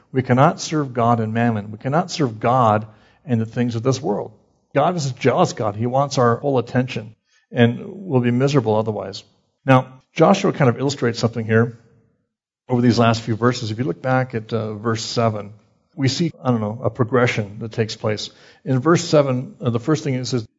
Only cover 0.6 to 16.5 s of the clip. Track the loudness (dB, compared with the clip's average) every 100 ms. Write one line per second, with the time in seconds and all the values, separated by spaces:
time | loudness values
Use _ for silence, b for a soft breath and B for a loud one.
0.6 | -4 -4 -2 0 2 2 0 0 0 0
1.6 | -6 -8 -4 -2 -2 -2 -2 0 0 4
2.6 | 4 2 0 b b b -4 -2 -2 -2
3.6 | -4 -2 -2 -2 -2 -4 -6 -14 _ _
4.6 | _ 0 0 0 -4 0 0 2 0 0
5.6 | -4 -4 -2 0 0 2 2 2 0 -2
6.6 | 0 -2 -2 -6 -12 -18 _ _ _ 4
7.6 | 4 4 -8 -14 -2 0 2 2 2 2
8.6 | 2 0 0 -4 -8 -12 -18 _ _ _
9.6 | 4 4 4 -8 _ 2 4 4 2 2
10.6 | 2 2 -2 -2 -2 -2 -2 -2 0 2
11.6 | 2 -4 _ _ _ _ _ _ _ _
12.6 | -4 2 4 4 4 2 -2 0 0 0
13.6 | -4 -4 -6 -4 -2 -2 -2 -6 -6 -6
14.6 | -6 -6 -4 -4 -4 -2 0 -2 -8 -18
15.6 | _ _ _ -4 -2 0 -2 -2 -2